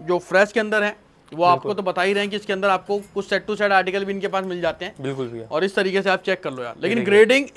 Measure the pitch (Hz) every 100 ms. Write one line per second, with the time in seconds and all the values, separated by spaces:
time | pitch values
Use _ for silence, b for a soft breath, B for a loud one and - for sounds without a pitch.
0 | 165 175 - 185 202 233 214 214 208 -
1 | _ _ _ 151 175 175 208 202 185 180
2 | 190 202 202 208 202 190 196 185 196 202
3 | 202 196 196 190 196 208 208 190 185 196
4 | 196 196 190 190 190 180 165 151 180 -
5 | 135 135 123 117 110 151 190 214 190 190
6 | 190 185 - 185 151 127 120 - - 233
7 | 190 208 220 269 277